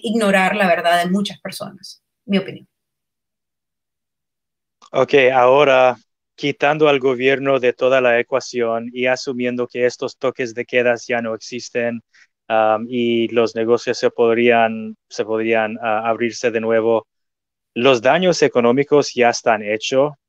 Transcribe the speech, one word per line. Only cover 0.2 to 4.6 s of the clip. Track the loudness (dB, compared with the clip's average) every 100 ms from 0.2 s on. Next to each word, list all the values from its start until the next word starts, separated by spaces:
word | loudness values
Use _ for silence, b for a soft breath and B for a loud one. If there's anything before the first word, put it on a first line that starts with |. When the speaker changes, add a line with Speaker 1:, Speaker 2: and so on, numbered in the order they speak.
| 2 2 0
Speaker 1:
la | 0 0
verdad | 2 2 0
de | 0
muchas | -2 -4 -8
personas, | -14 -14 -14 -16 -20 -20 _ _
mi | -4 -4
opinión. | -4 -14 -20 _ _ _ _ _ _ _ _ _ _ _ _ _ _ _ _ _ _ _